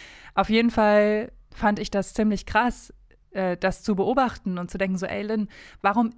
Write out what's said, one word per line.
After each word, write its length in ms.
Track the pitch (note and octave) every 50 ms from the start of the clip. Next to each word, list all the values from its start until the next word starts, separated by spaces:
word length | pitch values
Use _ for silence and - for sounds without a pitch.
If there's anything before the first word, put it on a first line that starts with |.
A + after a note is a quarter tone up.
| - - - - - - -
Auf 140 | - G3 G#3+
jeden 220 | G#3+ A3 A#3 A#3
Fall 600 | A3+ - G#3+ G#3 G#3 G#3 G#3 G#3 G#3+ G#3+ G#3+ - - - - _ -
fand 240 | - - G#3+ G#3 G#3
ich 120 | G#3+ -
das 240 | - G3+ F#3+ - -
ziemlich 320 | - G#3+ G#3+ G#3 G3 -
krass, 460 | - - G#3+ A#3 B3 A#3+ - - - - - _ _ _ _ _ _
äh, 260 | - G3 F#3+ F#3 F3
das 280 | F3 - F#3+ F3+ - -
zu 100 | - G#3+
beobachten 640 | F3+ F#3+ - B3 B3+ C4 A#3+ - - - G3 F3+ F3+
und 140 | F3 F3 -
zu 60 | F#3+
denken, 200 | F#3+ F#3+ F#3+ F#3
so, 80 | F3
"Ey, 160 | - - G3+ G3+
Lynn, 260 | G#3+ A3 A3 G#3+ G3+ - - - - - - -
warum 280 | G3 G3+ A3+ A#3+ A3+ A#3